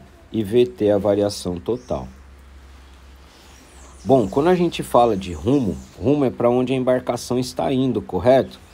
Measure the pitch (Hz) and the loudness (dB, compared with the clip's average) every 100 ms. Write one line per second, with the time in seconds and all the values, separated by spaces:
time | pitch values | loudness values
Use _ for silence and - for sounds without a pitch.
0 | - - - 113 101 120 123 - 104 101 | -12 -20 -10 -6 0 2 2 2 2 2
1 | 101 104 101 - 90 85 92 123 - 73 | 2 0 0 -4 -8 -8 -6 -8 -6 -8
2 | 65 - - - - - - - - - | -8 -16 -20 -20 -20 -20 -20 -20 -20 -20
3 | - - - - - - - - - - | -20 -20 -20 -20 -20 -20 -20 -20 -20 -8
4 | 98 131 98 135 165 180 170 - 139 123 | 2 2 2 0 2 2 2 -2 0 2
5 | 120 95 90 80 92 143 104 69 - - | 4 2 -6 -6 0 0 0 -4 -10 -6
6 | 113 147 127 - 120 123 123 131 127 127 | -2 0 0 0 0 2 0 -2 0 -2
7 | 127 120 - 127 127 - 160 131 131 104 | -2 -6 -2 -4 -4 -4 -2 0 0 -2
8 | - 92 117 135 95 - - | -4 -2 4 4 2 -6 -20